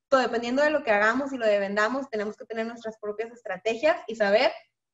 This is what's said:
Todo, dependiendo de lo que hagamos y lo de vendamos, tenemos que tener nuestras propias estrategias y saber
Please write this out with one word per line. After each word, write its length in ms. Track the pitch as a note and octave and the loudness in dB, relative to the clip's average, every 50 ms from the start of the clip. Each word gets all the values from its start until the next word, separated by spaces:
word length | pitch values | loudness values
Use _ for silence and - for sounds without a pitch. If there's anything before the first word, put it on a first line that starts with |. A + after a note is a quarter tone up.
| _ - | _ 0
Todo, 100 | C#4 C4 | 2 2
dependiendo 440 | B3 - A#3 A3+ A#3 A#3+ B3 C4+ D4 | 2 2 -2 -4 -4 -2 0 2 2
de 80 | D4+ | 2
lo 120 | D4+ C#4+ C#4+ | 2 0 0
que 80 | A#3 | 2
hagamos 400 | G#3 G3+ G#3 A3 A#3 B3+ C#4+ C#4 | 2 4 4 2 2 0 -2 -4
y 60 | C4+ B3 | -4 -2
lo 80 | A3+ | 2
de 140 | G#3+ G#3 G3+ | 2 2 2
vendamos, 500 | G3 G3 G3+ G#3 G#3+ A3+ B3 C#4 C4+ - | 0 0 0 0 0 0 0 -4 -6 -6
tenemos 260 | - G#3+ G3+ G#3+ G#3 | -4 -4 -4 -4 -8
que 100 | - - | -12 -12
tener 200 | - A3 A3+ A3 | -10 -6 -6 -6
nuestras 320 | A#3 A#3 A#3 - A3 G#3+ - | -6 -8 -10 -10 -12 -12 -10
propias 320 | - G#3 G#3 G#3 A3+ A#3 | -10 -10 -6 -6 -8 -10
estrategias 680 | A#3+ - - G#3 F#3 F3+ - A3 A3+ A#3 D4 D4+ F4 E4+ - - | -10 -14 -10 -10 -8 -4 -2 -2 -2 2 2 2 2 2 -2 -8
y 80 | A3+ | -2
saber 360 | A3+ G#3+ G3+ G3+ A3+ C4+ D#4+ D#4 - - _ _ _ _ _ | 0 2 4 4 4 4 4 0 -2 -16 _ _ _ _ _